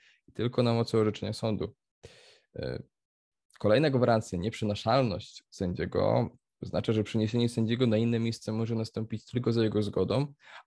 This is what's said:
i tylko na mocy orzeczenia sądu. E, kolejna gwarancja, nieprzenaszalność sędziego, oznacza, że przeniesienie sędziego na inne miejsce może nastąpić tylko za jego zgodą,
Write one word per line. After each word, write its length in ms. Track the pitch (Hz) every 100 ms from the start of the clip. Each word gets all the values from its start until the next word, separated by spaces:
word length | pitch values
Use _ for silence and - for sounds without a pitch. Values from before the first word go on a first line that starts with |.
| _ _ _
i 40 |
tylko 320 | - 120 127
na 100 | 120
mocy 240 | 117 117 113
orzeczenia 360 | 107 107 101
sądu. 420 | 107 113 98 107 - _ _ - - - _ _ -
E, 280 | 64 64 - _ _ _ _ _ _ -
kolejna 300 | 104 113 151
gwarancja, 500 | 131 120 110 - 87
nieprzenaszalność 1040 | 104 - 107 104 110 135 120 87 - - _
sędziego, 800 | - 92 90 90 92 101 120 117 - _ -
oznacza, 320 | 92 107 107
że 100 | 110
przeniesienie 460 | 104 113 107 120 117
sędziego 380 | 117 110 120 123
na 100 | 110
inne 220 | 117 117
miejsce 320 | 113 110 -
może 240 | 110 113 113
nastąpić 500 | 110 113 110 107 -
tylko 280 | 123 120
za 100 | 117
jego 200 | 110 104
zgodą, 500 | 101 95 92 113 143 - - -